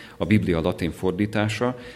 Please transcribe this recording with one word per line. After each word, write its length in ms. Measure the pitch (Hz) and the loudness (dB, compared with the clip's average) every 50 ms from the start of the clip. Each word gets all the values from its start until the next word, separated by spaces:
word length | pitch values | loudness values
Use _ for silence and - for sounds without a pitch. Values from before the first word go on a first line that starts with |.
| - - - - | -18 -20 -6 -6
a 80 | 85 | 2
Biblia 360 | 80 107 107 107 101 87 82 | 4 4 4 4 4 2 2
latin 300 | 80 90 90 - 92 82 | 2 0 0 0 -2 -4
fordítása, 880 | 80 - - 92 90 87 104 104 - 110 104 104 107 - 123 123 123 - - - - | -4 -2 -2 -2 0 0 -2 0 0 0 0 0 0 -2 -2 -2 -2 -6 -10 -16 -18